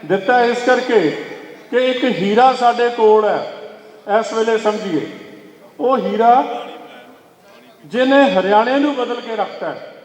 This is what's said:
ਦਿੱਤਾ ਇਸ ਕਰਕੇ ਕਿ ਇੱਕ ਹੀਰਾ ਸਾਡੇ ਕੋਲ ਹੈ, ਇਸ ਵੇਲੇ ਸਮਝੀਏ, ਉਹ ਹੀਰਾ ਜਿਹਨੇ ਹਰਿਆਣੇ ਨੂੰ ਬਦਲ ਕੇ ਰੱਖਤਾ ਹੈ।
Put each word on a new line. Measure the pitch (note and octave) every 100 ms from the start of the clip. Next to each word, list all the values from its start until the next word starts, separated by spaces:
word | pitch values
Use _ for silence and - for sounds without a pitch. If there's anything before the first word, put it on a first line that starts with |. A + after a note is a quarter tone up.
ਦਿੱਤਾ | D#3 F#3+ A3 B3
ਇਸ | A#3+ A#3+
ਕਰਕੇ | - B3+ B3 A3+ D#3 - - - - - -
ਕਿ | A#3+ B3+
ਇੱਕ | B3
ਹੀਰਾ | B3+ E3+ G3 G#3+ C4
ਸਾਡੇ | A#3+ A#3+ A3+ A#3+
ਕੋਲ | A#3+ A3 A3
ਹੈ, | G#3 D#3+ A#2 - - - - - - G#3
ਇਸ | A3
ਵੇਲੇ | A3+ A3+ A3
ਸਮਝੀਏ, | A3 G#3 F#3 D3+ - - - - - - - -
ਉਹ | A#3 C4
ਹੀਰਾ | G3 G#3 A#3 B3 D4 - - - - - - - _ _ _ - _ _
ਜਿਹਨੇ | D3+ G#3 C4 C#4 C4+
ਹਰਿਆਣੇ | F#3 F#3 G#3 A#3 C#4
ਨੂੰ | D4
ਬਦਲ | C4+ A#3 A#3+
ਕੇ | A#3 A3
ਰੱਖਤਾ | F#3+ - E3+
ਹੈ। | C3+ - -